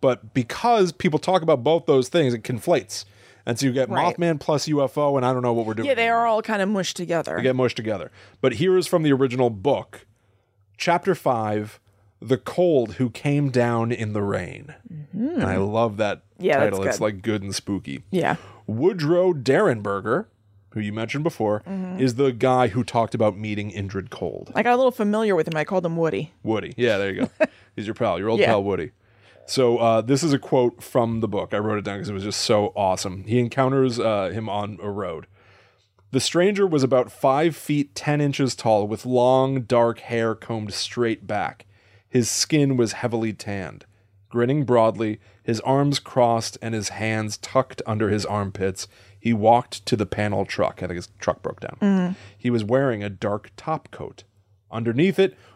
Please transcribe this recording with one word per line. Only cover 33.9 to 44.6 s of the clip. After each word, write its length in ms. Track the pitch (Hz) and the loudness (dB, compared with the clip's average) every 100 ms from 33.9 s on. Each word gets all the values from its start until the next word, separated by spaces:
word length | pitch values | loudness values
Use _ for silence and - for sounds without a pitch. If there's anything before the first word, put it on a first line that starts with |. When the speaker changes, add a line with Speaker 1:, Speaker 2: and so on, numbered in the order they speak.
| 117 | 0
Speaker 1:
uh, 320 | 113 107 95 | 0 0 -2
him 160 | 98 110 | -4 -6
on 280 | 101 104 98 | -4 -6 -8
a 60 | 104 | -8
road. 340 | 98 95 82 - _ _ _ _ _ _ _ _ | -6 -6 -8 -12 _ _ _ _ _ _ _ _
"The 80 | 135 | -2
stranger 480 | - 165 185 202 196 | 0 2 2 4 2
was 160 | 151 | 4
about 300 | 127 127 123 | 4 2 2
five 420 | - 139 135 165 151 | 0 2 2 2 -2
feet 400 | - 147 139 - | -4 -2 -2 -6
ten 240 | - 147 | -2 0
inches 360 | 147 135 135 - | 0 2 0 0
tall, 320 | 120 107 104 | 2 2 2
with 160 | 107 123 | -4 -2
long, 560 | 127 123 131 135 135 | 2 4 4 4 0
dark 380 | 113 120 117 113 | 0 4 4 0
hair 360 | - 117 113 107 | -4 -2 -2 -2
combed 380 | - 113 107 | -6 -6 -6
straight 520 | 95 - - 120 110 - | -8 -8 -2 -2 -2 -4
back. 400 | 104 85 - - _ _ _ _ | -4 -4 -8 -20 _ _ _ _
His 200 | 127 110 | 0 0
skin 460 | - - 156 139 131 | -2 0 2 2 2
was 160 | 113 | 0
heavily 400 | - 123 113 110 | 0 -4 -2 -4
tanned. 540 | 107 - 101 87 50 - _ _ _ _ | -6 -8 -8 -8 -12 -20 _ _ _ _
Grinning 380 | 117 120 143 | -2 2 2